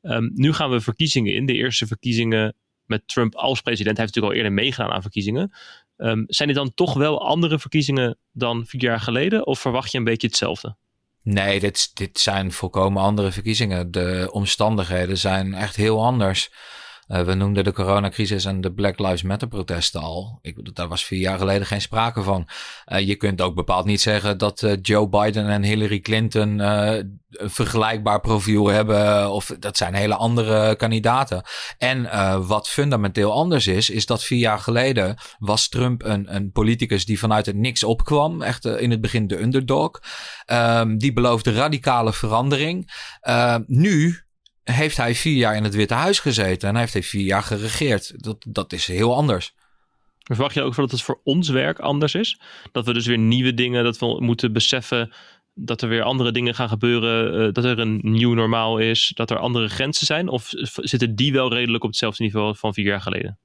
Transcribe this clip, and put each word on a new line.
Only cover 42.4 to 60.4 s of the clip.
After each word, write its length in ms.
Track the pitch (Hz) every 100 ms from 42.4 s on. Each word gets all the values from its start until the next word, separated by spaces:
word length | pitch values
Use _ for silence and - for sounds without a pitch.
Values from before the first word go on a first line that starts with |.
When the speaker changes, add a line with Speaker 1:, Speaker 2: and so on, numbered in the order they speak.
| 135 139 151 185 - - - -
Speaker 2:
Eh, 340 | - 120 120 117 -
nu 540 | 127 190 165 165 170 _ _ _ _
heeft 340 | - 123 156 -
hij 180 | 120 120
vier 200 | 160 139
jaar 200 | 113 107
in 80 |
het 120 | 107 104
Witte 180 | 104
Huis 260 | 120 170 202
gezeten 500 | 147 113 95 92 98
en 60 | 110
heeft 180 | 117
hij 100 | 101
vier 220 | - 101 95
jaar 180 | 98
geregeerd. 720 | - 104 110 - 147 101 - -
Dat, 220 | 107 107 113
dat 260 | 104 92
is 140 | 87 -
heel 280 | 92 113 127
anders. 380 | 147 95 - _ _ _ _ _ _ _
Speaker 1:
Verwacht 300 | - 120 139
je 80 | 147
ook 140 | 131 120
dat 160 | -
het 100 | 123
voor 180 | - 131
ons 260 | - 160 160
werk 300 | 131 139 -
anders 360 | 143 143 151 175
is? 240 | 226 - - - -
Dat 140 | 123 117
we 80 |
dus 120 | 120 113
weer 120 | 117
nieuwe 360 | 113 123 127
dingen, 300 | 120 123 123
dat 140 | 120 113
we 240 | 120 -
moeten 320 | 120 117 120
beseffen 600 | 110 - 131 - 120 113 - - _ _
dat 280 | - 117 117
er 80 | 117
weer 120 | 113
andere 280 | 113 131 120
dingen 240 | 120 120 117
gaan 140 | 120
gebeuren, 760 | 110 120 120 117 113 110 90 110
eh, 60 |
dat 100 | 110
er 160 | 123 117
een 200 | 113 107
nieuw 300 | 107 110 120
normaal 440 | 117 113 113 113 110
is, 340 | 113 113 - -
dat 160 | 117
er 60 | 120
andere 320 | 123 120 110
grenzen 360 | 92 135 - -
zijn? 220 | 156 180
Of 140 | 127